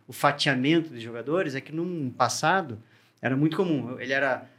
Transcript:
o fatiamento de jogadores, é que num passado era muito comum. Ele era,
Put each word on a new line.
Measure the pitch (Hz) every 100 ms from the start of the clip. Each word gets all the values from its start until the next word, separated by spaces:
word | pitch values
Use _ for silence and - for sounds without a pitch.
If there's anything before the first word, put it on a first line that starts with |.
| -
o |
fatiamento | 127 147 143 151 131 135 165 160
de | 120
jogadores, | 113 117 120 170 165
é | 135
que | 131
num | 156 180 170 131
passado | - 120 - 156 190 156 107 - _ _ _
era | 123 131
muito | 156 156
comum. | 180 143 117 127
Ele | 123
era, | 135 139 123 -